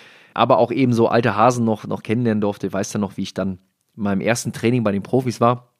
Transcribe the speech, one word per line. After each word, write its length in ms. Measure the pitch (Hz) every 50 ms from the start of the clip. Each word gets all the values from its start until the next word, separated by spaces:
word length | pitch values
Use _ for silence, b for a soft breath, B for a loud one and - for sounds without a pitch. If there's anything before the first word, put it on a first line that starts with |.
| B B B B B B B
aber 240 | - 117 120 131 -
auch 120 | 120 117
eben 220 | 120 120 135 123 120
so 160 | 113 113 -
alte 280 | - 117 120 123 98
Hasen 280 | 104 110 127 123 123 117
noch, 220 | 113 110 104 -
noch 160 | 104 104 95 -
kennenlernen 400 | - 110 120 123 117 110 107 104
durfte. 280 | 101 101 - - 98
Weißt 240 | - 95 101 - -
du 40 | 110
noch, 180 | 104 98 -
wie 60 | - 98
ich 100 | - -
dann 260 | - 95 95 95 90 _ _ _ _ _ _ _
in 60 | - 98
meinem 180 | 101 98 98
ersten 320 | - 98 117 - - 117 -
Training 300 | - - 113 123 127 113
bei 100 | 104 98
den 100 | 101 92
Profis 380 | - - 127 131 127 110 -
war 320 | 120 117 123 123 - _ _ _